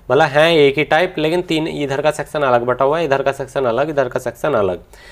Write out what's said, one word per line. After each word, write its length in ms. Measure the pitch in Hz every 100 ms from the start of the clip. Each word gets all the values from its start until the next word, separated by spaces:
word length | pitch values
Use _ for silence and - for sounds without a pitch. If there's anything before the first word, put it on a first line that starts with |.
| -
मतलब 140 | 135
हैं 280 | 156 147 165
एक 260 | 165 139 143
ही 60 |
टाइप, 300 | 147 156 180 160
लेकिन 240 | 156 180
तीन, 260 | 175 160 160
इधर 320 | 151 139 139
का 100 | 151
सेक्शन 320 | 151 - 156
अलग 220 | 139 120
बटा 200 | 123 117
हुआ 140 | 139 165
है, 60 |
इधर 180 | 156 135
का 100 | 135
सेक्शन 320 | 135 127 143
अलग, 260 | 123 117 151
इधर 180 | 139 123
का 120 | 131
सेक्शन 340 | 120 - 151
अलग। 260 | 120 98 87 - - -